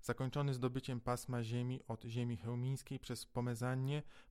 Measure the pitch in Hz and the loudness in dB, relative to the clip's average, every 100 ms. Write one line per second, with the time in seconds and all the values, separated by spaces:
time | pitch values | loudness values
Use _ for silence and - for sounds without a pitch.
0 | - 123 131 147 143 131 127 127 - 123 | 0 2 2 2 2 4 2 2 -2 -2
1 | 120 123 - 123 113 120 123 127 - 113 | 2 0 2 0 2 0 0 -2 -4 -6
2 | 120 117 120 120 113 120 127 135 - 135 | -2 0 0 0 -2 0 0 0 -2 -8
3 | - 120 - - 123 113 123 131 131 147 | -4 -6 -4 -2 0 2 2 2 2 0
4 | - - - | -2 -12 -12